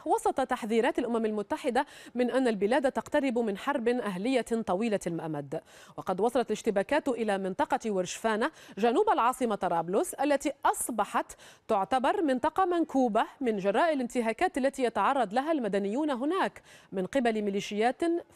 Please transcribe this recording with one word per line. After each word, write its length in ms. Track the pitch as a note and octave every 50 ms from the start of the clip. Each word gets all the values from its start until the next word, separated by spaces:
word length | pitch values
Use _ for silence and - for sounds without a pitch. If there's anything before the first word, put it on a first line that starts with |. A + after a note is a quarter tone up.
| -
وسط 360 | D#4 F#4 A4+ - G#4 - -
تحذيرات 580 | B3+ - B3+ - - G3+ A#3 A3+ G#3+ D4 E4+ -
الأمم 260 | B3+ A3+ A#3+ A3+ A3+
المتحدة 600 | G#3+ G#3+ G#3 G3+ - D#4 D4+ - C#4 A3 C4 D4 - - - - - -
من 160 | A#3+ B3 A#3
أن 180 | A3+ C4 C4 A#3+
البلاد 440 | G#3+ F#3 G3+ G3+ B3 D#4 B3+ C4
تقترب 460 | - A3+ - - - D4 C#4 C#4 A3+ B3
من 200 | A#3 G#3+ G3+ G3
حرب 300 | - C4+ D4 C#4 A3 A#3
أهلية 560 | B3 B3 G#3+ G#3 F#3 F3+ G3+ B3+ C4+ A#3+ A3+ - A#3 A3+ G#3+
طويلة 340 | - F3+ F#3 A#3 A#3+ G3+ F#3 -
الأمد. 540 | F3+ E3+ D#3+ D#3 D#3+ D#3 D3 C#3+ C3+ D#3+ D#3 - - - - - - -
وقد 240 | - D3 - F#3 F3+
وصلت 260 | G#3 A#3+ - C4 A3+
الاشتباكات 640 | - G#3+ - - A#3 G3 G3+ F#3+ - C#4+ D#4 - C#4+
إلى 300 | A#3 A#3 A3+ G#3 G3 G3
منطقة 420 | F#3+ F#3 F#3+ - D4+ - C#4 B3 -
ورشفانة 640 | A3+ G3+ F#3 F3+ E3+ - - - A3+ G#3+ G#3 A#3+ D#4+ - - - - - G3
جنوب 320 | G#3+ A#3+ A#3+ D#4+ G#4+ A4+
العاصمة 440 | F#4 D4 A3+ A#3+ B3+ - C4 A3+ G#3
طرابلس، 600 | G3 G3 F3 F3 E3+ E3 E3+ F#3 A#3 F4+ - -
التي 380 | - C4 D4 C#4+ C#4 - D4+ - _ -
أصبحت 680 | A4 A4 - - - B3 G#3+ G3+ - - B3+ E4 - - - - - - - _ -
تعتبر 540 | A3+ G3 F#3+ - C4 C4 A#3+ D4 F#4+ G#4+
منطقة 420 | F4 C#4 C4 B3 - D#4 - - F#4+
منكوبة 600 | F4+ F4 E4+ D#4 - - C4+ B3+ A#3+ G3+ A3+ B3 - - -
من 180 | C4+ A#3 A3 G3
جراء 340 | F3+ G3+ G3 B3+ E4+ E4
الانتهاكات 680 | D#4 C4+ B3 A#3 - B3+ A3+ A3+ A3 - F4 F#4 - C#4+
التي 240 | B3 C#4 - -
يتعرض 520 | B3+ A3+ - G#3+ G3 A3+ C#4 C#4 A#3 F#3 G3+
لها 180 | B3+ C#4 D#4+
المدنيون 580 | E4 C#4+ A#3 G3+ F#3+ G3+ G3+ G3 G#3+ C4+ D#4+ D4+
هناك 520 | C4+ A3 C4 D4+ F4+ F#4+ D4 G#3+ - - - - - - - -
من 140 | - F#3+ F#3
قبل 360 | - - C#4 A#3+ A#3 A3 G#3+
ميليشيات 580 | G#3 G3+ G3 G3+ - - G#3 G3+ A3 B3 C4 - E4+ E4+ E4+ E4+ - _ -